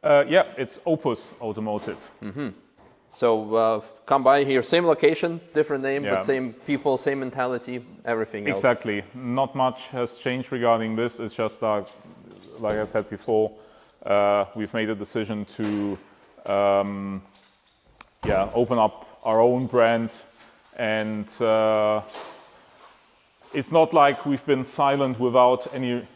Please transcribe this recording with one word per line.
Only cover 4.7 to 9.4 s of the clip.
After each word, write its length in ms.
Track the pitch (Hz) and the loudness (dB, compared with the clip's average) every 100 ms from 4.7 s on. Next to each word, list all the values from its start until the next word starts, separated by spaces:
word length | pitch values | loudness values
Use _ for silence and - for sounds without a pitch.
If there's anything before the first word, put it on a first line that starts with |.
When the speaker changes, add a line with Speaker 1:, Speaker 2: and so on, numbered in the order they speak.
| 165 175 | 2 2
Speaker 2:
location, 540 | 151 147 160 175 170 - | 4 2 2 -4 -6 -4
different 300 | 151 151 143 | -2 0 -2
name, 200 | 135 139 | -2 -4
Speaker 1:
Yeah. 120 | 143 95 | -2 -2
Speaker 2:
but 100 | 98 | 0
same 260 | 135 131 110 - | -2 -4 -10 -6
people, 300 | 143 143 131 | -2 0 0
same 240 | - 139 | -2 -4
mentality, 600 | 131 135 127 123 123 123 120 - | -6 -4 -4 -4 -8 -12 -12 -14
everything 420 | - 113 107 107 104 | -6 -4 -4 -6 -4
else. 100 | 110 | 0
Speaker 1:
Exactly. 440 | 127 120 117 104 98 | 2 0 -2 -6 -6
Not 420 | 123 127 123 | -12 -6 -2